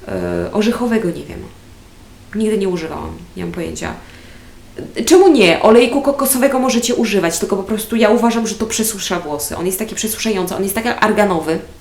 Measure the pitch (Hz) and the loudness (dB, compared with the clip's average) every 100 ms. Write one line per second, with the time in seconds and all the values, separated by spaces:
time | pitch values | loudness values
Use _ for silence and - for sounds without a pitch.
0 | - 95 87 87 87 208 208 240 240 220 | -8 -6 -4 -4 -2 -2 -2 -2 -2 0
1 | 180 143 - - - - - - - - | -2 -6 -12 -14 -16 -20 -20 -20 -20 -20
2 | - - - 208 214 214 196 180 160 151 | -20 -20 -12 -4 0 0 0 -2 -6 -8
3 | 156 160 170 - 175 170 165 80 165 175 | -10 -12 -16 -10 -8 -6 -8 -8 -10 -10
4 | - - - - - - - - - - | -16 -20 -20 -20 -20 -20 -20 -16 -12 -6
5 | 226 359 392 285 185 165 - 226 240 277 | 4 8 8 8 6 6 6 6 6 2
6 | 277 277 269 254 277 254 254 233 233 240 | 0 0 0 2 2 2 2 0 0 0
7 | 226 202 170 170 196 196 190 214 - 226 | 0 0 0 -2 -2 -4 -2 -6 -2 2
8 | 214 233 233 226 226 202 220 - 220 196 | 4 4 2 0 -2 -4 -6 -2 -4 -4
9 | - - 151 143 - - 175 190 220 185 | -6 -6 -4 -6 -6 -4 -4 -4 -6 -4
10 | - - 220 196 175 185 196 208 226 226 | -6 -4 -2 -2 -2 -2 -2 -2 -2 0
11 | 214 214 202 170 156 165 - - | 0 2 2 2 -2 -4 -6 -20